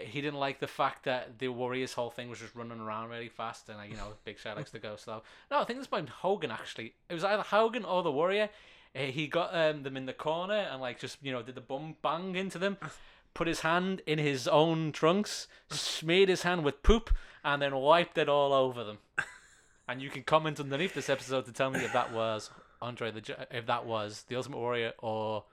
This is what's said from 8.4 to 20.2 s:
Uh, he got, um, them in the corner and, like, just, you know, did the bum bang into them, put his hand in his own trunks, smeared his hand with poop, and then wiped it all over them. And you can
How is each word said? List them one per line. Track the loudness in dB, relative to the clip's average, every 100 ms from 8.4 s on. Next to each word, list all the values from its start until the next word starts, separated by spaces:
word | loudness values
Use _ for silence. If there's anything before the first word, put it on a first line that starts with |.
| 0 -4 -20 -20 _ -6
Uh, |
he | -4 -2 0
got, | 0 2
um, | 2 2 2
them | -4 -6
in | -6
the |
corner | -4 -2 -2 0
and, | -2 -2 -4
like, | -6 -6
just, | -10 -8
you | -6
know, | -6
did | -6
the | -12
bum | -8 -8 -8 -4
bang | -2 -2 -2 -4
into | -4 -2
them, | -2 -2 -10 -14 -20 -20 _
put | -2 -2
his | 0
hand | 2 2 2 -2 0
in | 0
his | 2 0 4
own | 6 6 4 0
trunks, | 2 4 4 2 -6 -12 -16 -10
smeared | -6 -4 -2 4 6 6
his | 4
hand | 2 2
with | 0 4
poop, | 6 6 6 2 0 -6
and | 0 2
then | 0
wiped | 4 8 8 6 2
it | 4
all | 6 6
over | 6 4 0
them. | -8 -10 _ -8 -8 -10 -20 -20 _ _ -8
And | -6
you | -6
can | -8